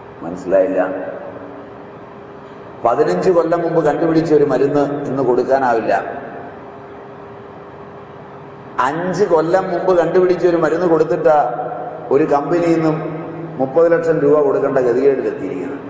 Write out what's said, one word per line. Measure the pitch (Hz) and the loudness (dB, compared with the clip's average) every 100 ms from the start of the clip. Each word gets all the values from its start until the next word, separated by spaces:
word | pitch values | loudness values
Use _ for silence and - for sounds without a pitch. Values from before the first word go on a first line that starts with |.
| - - | -18 -12
മനസ്സിലായില്ല? | 80 90 90 95 92 92 90 - - - - - - - - - - - - - - - - - - - | -10 -8 2 2 4 2 0 -4 -8 -10 -12 -14 -14 -16 -16 -16 -18 -18 -18 -18 -18 -18 -18 -18 -18 -2
പതിനഞ്ച് | 117 127 156 180 180 | 0 2 2 2 2
കൊല്ലം | 170 165 170 | 2 2 0
മുമ്പ് | 165 165 | 0 2
കണ്ടുപിടിച്ച | 147 147 165 160 156 | 2 2 2 2 4
ഒരു | 151 | 4
മരുന്ന് | 139 127 139 143 139 143 | 4 2 2 2 0 -2
ഇന്ന് | - 131 | -4 0
കൊടുക്കാനാവില്ല. | 123 123 120 135 127 117 104 98 - - - - - - - - - - - 135 - - - - - - - - - - - - - - - - | 2 2 2 2 2 2 2 0 -2 -10 -12 -14 -14 -16 -16 -18 -16 -18 -18 -18 -18 -18 -18 -18 -18 -18 -18 -18 -18 -18 -18 -18 -18 -18 -6 -2
അഞ്ച് | 127 160 180 175 | 0 0 -2 0
കൊല്ലം | 202 160 160 185 185 | 4 4 4 2 0
മുമ്പ് | 175 180 180 | -2 2 2
കണ്ടുപിടിച്ച | 165 180 180 175 175 | 4 4 4 4 2
ഒരു | 170 | 4
മരുന്ന് | 156 160 180 | 2 2 2
കൊടുത്തിട്ടാ | 160 160 175 160 151 135 - - - - - - | 2 2 2 4 4 2 -2 -6 -8 -8 -10 0
ഒരു | 135 | 2
കമ്പനിയിൽ | 151 143 156 170 170 | 4 2 2 2 2
നിന്നും | 165 160 156 - - - - - - | 2 2 0 -4 -8 -10 -10 -10 -4
മുപ്പത് | 135 170 165 | 0 4 4
ലക്ഷം | 165 165 156 | 4 2 2
രൂപ | 143 147 | 4 4
കൊടുക്കേണ്ട | 143 139 139 135 | 4 2 2 2
ഗതികേടിലെത്തിയിരിക്കുന്നത്. | 123 120 139 127 110 - 95 92 90 - | 2 4 4 2 0 -4 -6 -6 -6 -8